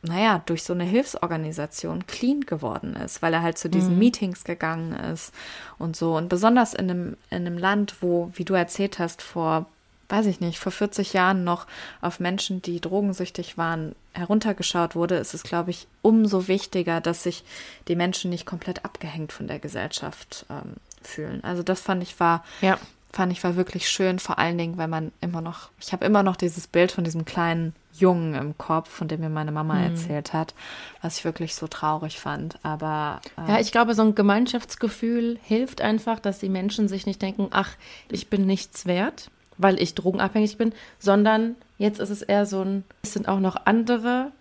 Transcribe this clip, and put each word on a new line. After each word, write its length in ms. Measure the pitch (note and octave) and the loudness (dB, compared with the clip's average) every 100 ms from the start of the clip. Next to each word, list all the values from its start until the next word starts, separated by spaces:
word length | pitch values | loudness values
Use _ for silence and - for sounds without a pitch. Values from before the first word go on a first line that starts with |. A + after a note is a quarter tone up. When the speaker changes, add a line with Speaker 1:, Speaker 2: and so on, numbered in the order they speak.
Speaker 1:
naja, 400 | E3 F3 A3 F#3 - | -2 2 4 4 0
durch 180 | E3 | -4
so 80 | - | -2
eine 120 | F3+ | -2
Hilfsorganisation 1200 | F3 A3 C#4 - F3+ E3 D#3 D#3+ D3+ - F3 E3 F#3 | 2 2 0 -4 -4 -4 -4 -6 -8 -6 -6 -6 -8
clean 320 | - A#3+ C#4+ | -2 0 0
geworden 560 | C#4 D#3+ C3+ A2 - - | -2 -4 -4 -6 -6 -8
ist, 260 | - - | -8 -4
weil 120 | E3 | 0
er 80 | E3 | 2
halt 160 | E3+ E3 | 0 -2
zu 100 | E3+ | 0
diesen 240 | F#3 F#3 | 2 4
Speaker 2:
Mhm. 60 | F3 | 6
Speaker 1:
Meetings 420 | A#3 A#3+ G3 F3+ | 6 4 -6 -6
gegangen 500 | - E3+ D#3+ E3 E3 | -8 -6 -4 -4 -6
ist 380 | E3+ - E3 - - - - - - | -6 -6 -8 -10 -14 -16 -16 -18 -8
und 160 | E3 | -6
so. 220 | D#3+ E3+ D#3+ | -2 0 0
Und 120 | E3+ | 0
besonders 460 | F3+ G#3+ B3 A3+ | 4 6 6 4
in 160 | - F#3 | 0 -2
einem, 260 | F3+ F3 - _ | -2 -6 -10 _
in 180 | F3+ F3 | -6 -4
einem 120 | E3+ | -2
Land, 380 | F#3 G#3 G3+ - | 0 2 0 -2
wo, 300 | F3+ F3 E3+ | 0 0 0
wie 100 | - F3 | -6 0
du 80 | |
erzählt 440 | F#3+ E3+ - G3 - | 2 2 0 -2 -2
hast, 240 | E3+ - | -4 -4
vor, 440 | - F3 D#3+ D#3+ - _ _ _ _ | -8 -2 0 0 -2 _ _ _ _
weiß 180 | G3+ G#3+ | 2 2
ich 140 | F3+ | 0
nicht, 180 | E3+ E3 | -4 -4
vor 140 | - | -6
vierzig 400 | - G#3 - G3 | -2 -2 0 0
Jahren 320 | F#3+ F#3 G3 | 4 4 4
noch 220 | F3 F3 - - - - | 0 -2 -4 -16 -16 -6
auf 180 | F3 - | -6 -2
Menschen, 420 | F3+ F#3+ - F#3 | -2 -2 -2 -4
die 180 | F3+ E3+ | -4 -4
drogensüchtig 760 | E3 F#3+ G3+ F#3 F3+ - E3+ - | -2 0 0 -2 -4 -6 -10 -4
waren, 380 | E3 E3 D#3 - _ | -2 -2 -6 -10 _
heruntergeschaut 840 | - F3 G#3+ A3 G3 E3+ F3+ E3+ E3+ | -10 0 2 2 -2 -2 0 0 0
wurde, 180 | E3+ F3+ | 0 0
ist 180 | - | -2
es, 100 | E3 | -8
glaube 260 | - E3+ F3 | -4 -4 -2
ich, 160 | F3 - _ | -6 -10 _
umso 460 | A3 A3+ G#3+ G3 F#3 | 6 6 6 4 2
wichtiger, 520 | F#3+ - F#3+ F3 E3 | 0 0 -2 0 0
dass 220 | E3 E3+ | 0 0
sich 220 | F3+ F3 - - - - - | -2 -4 -12 -18 -18 -18 -2
die 80 | |
Menschen 360 | F3 F3+ F3+ F3+ | 0 2 0 -2
nicht 140 | F3 | -4
komplett 400 | - F3 - F3+ | -6 -8 -6 -8
abgehängt 480 | - - E3 D#3 D#3 | -10 -12 -10 -8 -10
von 140 | - - | -10 -8
der 140 | D3+ | -8
Gesellschaft, 840 | - - F#2 - D3+ D#3+ - - - | -8 -6 -6 -6 -8 -12 -16 -18 -12
ähm, 240 | C#3+ - - _ - | -12 -12 -16 _ -20
fühlen. 420 | - - D3+ - | -16 -10 -8 -8
Also 180 | - F3 | -6 -4
das 180 | F3 F#3+ | 0 -2
fand 220 | - F#3+ | 0 -2
ich 160 | F3+ - | -2 2
war, 260 | E3+ E3+ - - | 4 4 0 -2
Speaker 2:
Ja. 160 | G3 F#3+ - _ _ | 2 2 -2 _ _
Speaker 1:
fand 180 | - F3+ | -2 0
ich 120 | F3+ | 0
war 100 | F3+ | -2
wirklich 340 | F3 F3+ F#3 - | 0 0 -2 -2
schön, 300 | - F#3+ F#3 | 2 2 0
vor 200 | - - | -2 0
allen 180 | D#3+ E3+ | 2 2
Dingen, 200 | E3 F3 | -2 -4
weil 100 | D#3+ | -4
man 240 | D#3+ D#3+ _ | -2 -6 _
immer 220 | F3 E3+ | -6 -4
noch, 260 | E3 E3+ - _ | -6 -10 -18 _
ich 120 | - | -8
habe 120 | F#3 | 0
immer 200 | - G#3 | 4 6
noch 100 | G3 F3+ | 4 2
dieses 300 | F3+ E3+ - | -2 -2 -2
Bild 240 | F3 F3+ | 4 4
von 140 | - | 2
diesem 200 | E3+ D#3+ | -2 -2
kleinen 480 | D#3+ - E3+ E3 E3 D#3+ _ | -4 -2 0 0 -2 -6 _
Jungen 420 | - F#3 F3 D#3+ | 4 4 4 0
im 240 | D3 C#3+ D3+ | -2 -4 -8
Kopf, 300 | - D#3+ - | -2 -2 -2
von 160 | - D#3+ | -8 -6
dem 140 | D#3+ | -4
mir 80 | D#3+ | -4
meine 240 | D#3 D#3 | -2 -4
Mama 220 | D3+ D#3 | -2 0
Speaker 2:
Mhm. 100 | D#3 | 2
Speaker 1:
erzählt 480 | F3 E3+ E3+ D3 D3 | 2 0 -2 -4 -2
hat, 220 | D#3+ D#3+ - - - - - | -4 -4 -8 -18 -16 -16 -10
was 160 | E3 - | -8 -4
ich 60 | |
wirklich 300 | - D#3+ E3 | -6 -4 -6
so 140 | - D#3 | -6 -8
traurig 500 | - D#3 D#3 D#3 - | -4 -2 0 -4 -8
fand. 400 | - D3 D#3 - | -6 -6 -6 -8
Aber, 560 | D#3 D#3 D#3 D3+ D3+ - - - | -6 -4 -2 -2 -2 -6 -12 -8
ähm, 60 | E3 | 2
Speaker 2:
Ja, 140 | G#3 | 2
ich 100 | A3 | 4
glaube, 220 | A#3 A#3 | 4 4
so 80 | A3 | 6
ein 120 | A3 G#3+ | 6 6
Gemeinschaftsgefühl 1200 | G3+ G3+ B3 A#3+ - - A3+ - A#3 A#3 A#3 A#3 | 4 6 2 0 -6 -4 -4 -2 -2 0 0 -4
hilft 380 | - A3 B3+ - | 0 0 0 -2
einfach, 360 | - G#3+ A3+ A3 | 0 2 0 -2
dass 200 | G3+ G3 | -2 -4
die 80 | G3 | -2
Menschen 400 | F#3+ G3 G#3 G#3 | 0 -2 2 0
sich 180 | F#3+ G3 | 0 -4
nicht 160 | F#3+ | -2
denken, 240 | F#3+ G3 G3 | -4 -2 0
"Ach, 180 | - G3 - - - - | 2 0 -6 -20 -20 -8
ich 180 | G3 - | -8 -2
bin 180 | G3+ F#3+ | 2 4
nichts 400 | F#3+ - - F3+ | 2 -2 -8 -2
wert, 440 | F3+ A#3 - - _ _ - | 0 0 -4 -20 _ _ 2
weil 200 | G3 F#3+ | 4 6
ich 120 | E3+ | 2
drogenabhängig 600 | - F3 F#3+ F#3+ G#3+ G#3+ G#3 | 0 0 2 0 2 2 2
bin", 160 | A3+ A3 - - | -2 -2 -18 -4
sondern 580 | G3 G3+ G#3 A3 A3+ A#3+ _ _ | 4 6 8 6 2 -4 _ _
jetzt 220 | G#3 G#3 | 0 0
ist 80 | G#3 | -4
es 120 | G#3 | -4
eher 240 | - G3+ G3+ | 2 2 2
so 160 | G3 | 0
ein, 220 | F#3+ G3 F#3+ - | 0 -2 -4 -12
es 100 | - | -6
sind 160 | G#3 G#3+ | -4 0
auch 120 | G3 | 2
noch 160 | F#3+ - - | 2 2 2
andere 640 | A3+ A#3 A#3+ A#3 B3 C4+ C#4 | 4 4 0 2 0 -2 -8